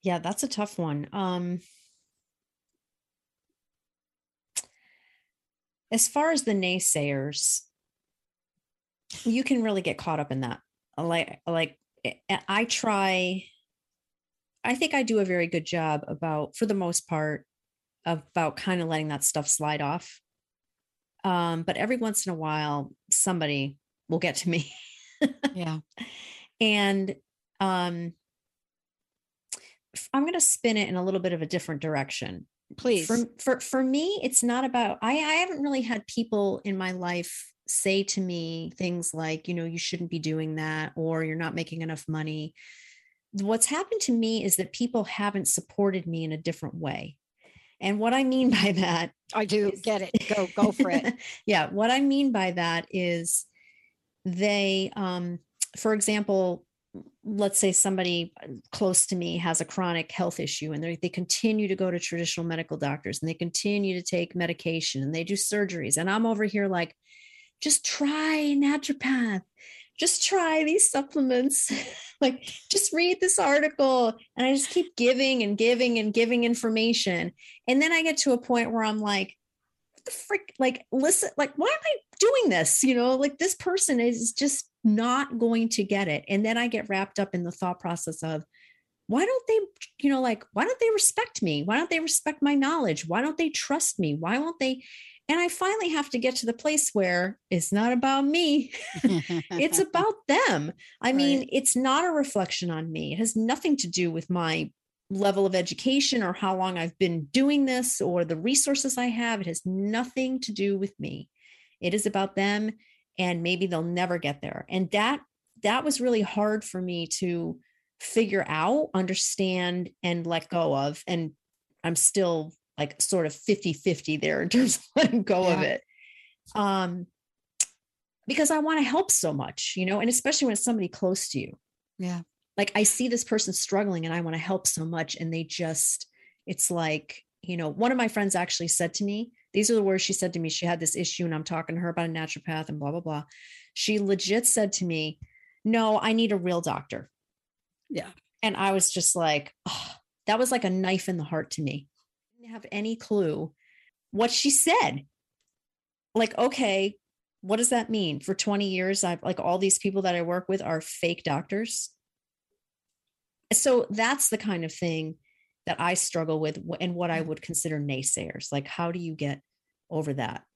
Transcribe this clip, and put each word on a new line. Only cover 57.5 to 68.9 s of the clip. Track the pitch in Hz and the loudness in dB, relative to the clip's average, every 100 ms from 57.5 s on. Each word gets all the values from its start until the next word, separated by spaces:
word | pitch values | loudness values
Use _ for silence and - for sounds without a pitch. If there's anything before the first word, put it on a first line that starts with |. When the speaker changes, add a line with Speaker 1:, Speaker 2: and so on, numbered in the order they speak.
| 196 | 2
Speaker 1:
say | 196 | 2
somebody | 185 196 190 180 175 170 - - 123 - | 4 2 2 0 0 -4 -10 -16 -16 -12
close | - 196 180 - | -2 2 2 2
to | 185 | -2
me | 175 170 | -2 -2
has | 170 165 | 0 -2
a | 165 | -2
chronic | - 180 170 165 | -2 -2 -2 -4
health | - 175 - | -4 -4 -2
issue | 156 - 151 | -6 -6 -6
and | 151 | -6
they, | 165 165 | -6 -4
they | 180 | -4
continue | 175 175 - 226 214 208 | -4 -2 0 2 2 0
to | 190 | 0
go | 190 | 0
to | 175 | -2
traditional | - 170 170 - 170 | -4 -4 -4 -2 -4
medical | 165 165 156 | -4 -6 -4
doctors | 143 143 98 - | -2 -4 -6 -6
and | 160 | -4
they | 160 | -4
continue | 170 - 202 208 196 180 | -4 -2 0 0 0 -2
to | |
take | 175 180 175 180 | -2 -2 -2 -2
medication | 170 170 170 165 156 135 | -2 -2 -2 -2 -2 -2
and | 135 | -2
they | 160 | -2
do | 170 196 | -2 -2
surgeries. | - 208 196 180 123 143 | 0 0 0 -2 -2 -2
And | 175 | 0
I'm | 208 226 | 2 2
over | 214 | 0
here | 208 202 202 | 0 0 0
like, | 180 170 _ _ - - - - _ | 0 -2 _ _ -20 -20 -20 -20 _
"Just | 302 302 - | 0 2 0
try | - 285 302 311 311 294 285 | -2 -2 0 0 0 2 2
naturopath. | 285 294 294 | 2 2 -2